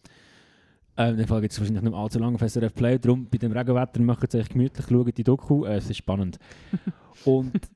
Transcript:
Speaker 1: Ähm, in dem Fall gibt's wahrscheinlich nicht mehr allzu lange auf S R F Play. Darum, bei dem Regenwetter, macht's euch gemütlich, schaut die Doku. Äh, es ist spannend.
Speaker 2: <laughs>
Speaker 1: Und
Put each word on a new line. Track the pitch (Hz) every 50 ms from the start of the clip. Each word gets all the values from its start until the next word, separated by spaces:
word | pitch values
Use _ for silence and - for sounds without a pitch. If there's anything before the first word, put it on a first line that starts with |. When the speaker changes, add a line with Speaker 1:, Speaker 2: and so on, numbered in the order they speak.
| _ - _ _ _ _ _ - _ _ _ _ _ _ _ _ _ _ - -
Speaker 1:
Ähm, | 117 117
in | 113
dem | 110 113
Fall | - 113 110
gibt's | 107 104 - -
wahrscheinlich | 107 101 110 95 110
nicht | 113
mehr | 104 92
allzu | 104 110 - -
lange | 113 120 120
auf | 113
S | 123 110 -
R | 123 113
F | 110 -
Play. | - 120 120 127 127
Darum, | - 120 123 127 127 107
bei | -
dem | 113 123 117
Regenwetter, | 107 120 127 123 123 123 131 - - 117
macht's | 120 120 120 - - 120 -
euch | 117 107 -
gemütlich, | - 127 123 135 - - -
schaut | - 120 123 123 120 113
die | - 113
Doku. | - 131 135 - - 147 143 135
Äh, | 101 104
es | 101 101 -
ist | 98
spannend. | - - - 95 98 98 90 85 - - - - - - -
Speaker 2:
<laughs> | - - - 202 - - _ - - - -
Speaker 1:
Und | 135 131 131 131 127 120 - - - _